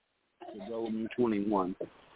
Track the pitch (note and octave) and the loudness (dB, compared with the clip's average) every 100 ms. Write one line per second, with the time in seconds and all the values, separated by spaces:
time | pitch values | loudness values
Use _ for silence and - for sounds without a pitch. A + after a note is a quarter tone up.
0 | _ _ _ _ - G#2+ G2 A2+ A2+ A2 | _ _ _ _ -14 -12 -8 -4 -2 -2
1 | A2 - A#2+ G#2 G2+ G2+ F2+ F#2+ - - | -4 2 4 4 4 2 2 -2 -10 -12
2 | - | -20